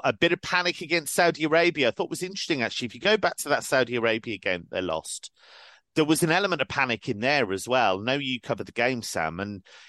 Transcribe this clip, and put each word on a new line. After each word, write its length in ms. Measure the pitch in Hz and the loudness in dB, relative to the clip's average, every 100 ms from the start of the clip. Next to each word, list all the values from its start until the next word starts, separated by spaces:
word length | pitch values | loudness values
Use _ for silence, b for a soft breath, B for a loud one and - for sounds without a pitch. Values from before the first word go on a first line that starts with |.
a 80 | 131 | 2
bit 200 | 113 170 | 2 2
of 100 | - | 2
panic 380 | - 180 180 - | 0 0 0 -4
against 340 | 151 170 143 | -2 -2 0
Saudi 300 | - 170 151 | 2 2 2
Arabia. 440 | 156 160 170 147 120 | 2 4 4 4 0
I 20 | |
thought 200 | - 185 | 2 -6
was 120 | 165 | -4
interesting, 400 | 185 196 - 147 | -8 -8 -4 -2
actually. 240 | 110 - 123 | -2 -4 -8
If 80 | |
you 60 | 123 | -2
go 160 | 196 214 | 2 2
back 200 | 180 - | 2 -2
to 120 | 147 | -2
that 140 | 127 | -2
Saudi 320 | - 131 120 120 | 2 2 2 0
Arabia 400 | 113 113 117 101 | 0 0 -4 -4
game 280 | 98 90 - | -2 -2 -4
they 100 | 92 | -4
lost, 480 | 90 80 - - - B B B B B _ 156 | -2 -4 -6 -14 -16 B B B B B _ 0
there 80 | |
was 180 | 151 156 | 2 4
an 80 | 160 | 4
element 320 | 175 196 160 | 2 2 -2
of 60 | 131 | -2
panic 400 | 143 127 110 - | 0 0 -2 -4
in 100 | 104 | -2
there 300 | 127 143 104 | 2 2 2
as 140 | 95 117 | -2 0
well. 320 | 127 107 95 | 2 4 2
No, 160 | 117 | -2
you 260 | 143 135 123 | -2 -2 -6
covered 260 | - 110 104 | -4 -6 -4
the 60 | |
game, 300 | - 120 123 | -2 -2 -2
Sam, 380 | - 92 80 85 | -4 -4 -4 -4
and 220 | 101 101 B B | -8 -8 B B